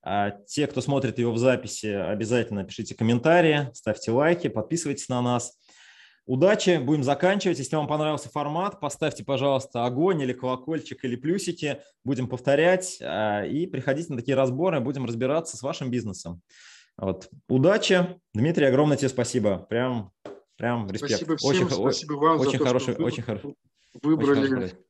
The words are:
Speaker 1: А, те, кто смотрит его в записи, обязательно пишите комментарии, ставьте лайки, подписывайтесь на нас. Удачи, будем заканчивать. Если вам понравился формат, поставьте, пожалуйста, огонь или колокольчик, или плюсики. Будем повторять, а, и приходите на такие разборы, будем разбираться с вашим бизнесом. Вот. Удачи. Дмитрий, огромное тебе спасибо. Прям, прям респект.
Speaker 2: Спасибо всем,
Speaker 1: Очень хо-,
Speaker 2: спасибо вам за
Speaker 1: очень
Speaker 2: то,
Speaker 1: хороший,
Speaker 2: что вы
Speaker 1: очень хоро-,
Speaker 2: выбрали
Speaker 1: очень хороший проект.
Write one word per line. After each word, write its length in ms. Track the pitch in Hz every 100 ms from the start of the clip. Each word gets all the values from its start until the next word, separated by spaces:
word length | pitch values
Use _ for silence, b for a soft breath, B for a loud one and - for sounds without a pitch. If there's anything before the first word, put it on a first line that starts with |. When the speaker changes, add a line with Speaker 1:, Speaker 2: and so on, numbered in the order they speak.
Speaker 1:
А, 280 | - 101 101
те, 340 | 101 - - 143
кто 160 | 139
смотрит 380 | 123 139 131 110
его 120 | 120
в 60 | 113
записи, 480 | 123 123 120 - 107
обязательно 760 | 101 85 104 107 120 117 101
пишите 320 | 95 - 110 -
комментарии, 760 | 113 120 156 175 165 147 139 -
ставьте 340 | - 107 -
лайки, 380 | 117 151 175 -
подписывайтесь 640 | 110 - 160 147 143 -
на 120 | 123
нас. 380 | 123 123 - _ b b b b b b -
Удачи, 540 | 131 180 214 196 170
будем 240 | 127 151
заканчивать. 560 | 131 143 180 202 190 156
Если 160 | 131 156
вам 120 | 143
понравился 400 | 151 151 147 -
формат, 520 | 151 147 156 196 196
поставьте, 440 | 147 - 156 -
пожалуйста, 600 | 104 139 139 135 - 120 120
огонь 340 | 127 175 175
или 120 | 131
колокольчик, 720 | 127 127 127 127 160 - 131 131
или 100 | 123
плюсики. 680 | 139 190 190 170 151 139 B B
Будем 240 | - 135 127
повторять, 720 | 123 - 139 170 185 185 -
а, 460 | 60 90 107 104 98
и 220 | 135 180
приходите 440 | 139 131 139 165
на 60 | 131
такие 180 | 117 135
разборы, 440 | 135 127 180 160
будем 260 | 120 147 120
разбираться 500 | 117 131 151 165 -
с 60 |
вашим 300 | 135 170 135
бизнесом. 500 | 123 107 92 85 87 _ B B B B -
Вот. 320 | 95 92 - - _
Удачи. 720 | 127 147 214 - 185 175 - _
Дмитрий, 320 | 104 139 170 139
огромное 320 | 127 151 143
тебе 120 | 135
спасибо. 480 | 127 117 131 104 95 -
Прям, 420 | 113 127 120 95 _ - - _ _
прям 320 | 117 120 101
респект. 240 | 95 143
Speaker 2:
Спасибо 240 | 214 160 156
всем, 120 | -
Speaker 1:
Очень 160 | 139 135
хо-, 80 | 90
Speaker 2:
спасибо 380 | 117 - -
вам 260 | 143 156 165
за 80 | 139
Speaker 1:
очень 100 | 135
Speaker 2:
то, 60 | 139
Speaker 1:
хороший, 280 | 123 127
Speaker 2:
что 80 | -
вы 60 | 123
Speaker 1:
очень 160 | 120
хоро-, 320 | 117 104 - - _ _ _ -
Speaker 2:
выбрали 300 | 147 156 139
Speaker 1:
очень 180 | 139 135
хороший 80 | 131
проект. 300 | 92 - _